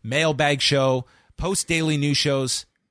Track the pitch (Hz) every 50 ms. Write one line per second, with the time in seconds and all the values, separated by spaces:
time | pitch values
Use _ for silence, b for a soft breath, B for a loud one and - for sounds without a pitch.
0 | - 113 127 151 160 160 147 127 151 147 147 135 - - 143 139 131 135 131 127
1 | 123 b b b b b b - 147 180 202 - - - 165 160 160 156 151 143
2 | 143 147 143 - - 147 139 135 131 123 - - - - _ _ _ _